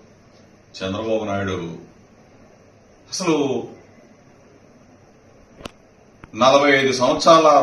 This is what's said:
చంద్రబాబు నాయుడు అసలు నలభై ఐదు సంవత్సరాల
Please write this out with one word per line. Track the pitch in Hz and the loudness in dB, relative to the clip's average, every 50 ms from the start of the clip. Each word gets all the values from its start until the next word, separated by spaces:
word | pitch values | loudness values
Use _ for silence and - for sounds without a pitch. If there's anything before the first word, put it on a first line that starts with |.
| _ _ _ _ _ _ _ _ _ _ _ _ _ _ - - | _ _ _ _ _ _ _ _ _ _ _ _ _ _ -14 -10
చంద్రబాబు | 92 95 98 107 113 110 110 110 107 101 | -8 -8 -6 -6 -6 -4 -4 -4 -4 -4
నాయుడు | 98 98 98 95 92 90 85 85 82 85 - - - _ _ _ _ _ _ _ _ - - - _ _ _ _ _ _ _ _ _ _ _ - - | -6 -6 -6 -6 -6 -8 -8 -10 -14 -16 -20 -20 -20 _ _ _ _ _ _ _ _ -20 -20 -20 _ _ _ _ _ _ _ _ _ _ _ -16 -12
అసలు | - 185 170 156 143 139 135 123 117 - - - - - - - - - - _ _ _ _ - _ - - - - _ - _ _ _ _ _ _ _ _ _ _ _ _ _ _ _ _ _ - - - - _ _ _ _ _ _ _ _ _ - - - 107 120 | -6 -2 -2 0 0 0 -2 -4 -6 -8 -10 -16 -20 -20 -20 -20 -20 -20 -20 _ _ _ _ -20 _ -20 -20 -20 -20 _ -20 _ _ _ _ _ _ _ _ _ _ _ _ _ _ _ _ _ -20 -20 -20 -20 _ _ _ _ _ _ _ _ _ -20 -16 -6 -2 2
నలభై | - 113 143 143 143 139 135 | 2 4 4 4 2 2 2
ఐదు | 131 131 123 127 | 0 -2 -2 -2
సంవత్సరాల | 123 135 151 - - 175 165 156 156 147 135 139 | -2 -2 -2 0 4 4 4 6 6 6 4 4